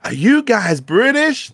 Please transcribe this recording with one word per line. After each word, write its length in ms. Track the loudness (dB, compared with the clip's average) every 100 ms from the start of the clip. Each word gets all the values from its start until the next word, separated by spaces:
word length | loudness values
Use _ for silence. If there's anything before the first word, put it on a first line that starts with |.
| -10
Are 80 |
you 300 | -2 2 2
guys 380 | 2 -2 0 -4
British? 720 | -2 0 2 2 0 -2 -8